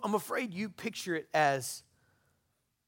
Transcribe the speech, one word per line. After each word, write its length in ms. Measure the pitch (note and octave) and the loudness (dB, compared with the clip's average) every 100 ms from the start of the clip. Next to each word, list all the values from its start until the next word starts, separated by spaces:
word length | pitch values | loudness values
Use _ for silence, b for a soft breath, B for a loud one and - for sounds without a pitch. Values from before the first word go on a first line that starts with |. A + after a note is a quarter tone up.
I'm 120 | A3 G#3+ | 4 0
afraid 360 | - - B3+ | 0 -2 -2
you 180 | F3 G#3+ | -2 -6
picture 460 | - A3+ - F#3+ E3 | -4 -6 -4 -2 -2
it 120 | - | 0
as 520 | D#3 D3 C3+ B2+ - - _ _ _ _ _ _ _ _ _ | 4 4 4 -2 -8 -14 _ _ _ _ _ _ _ _ _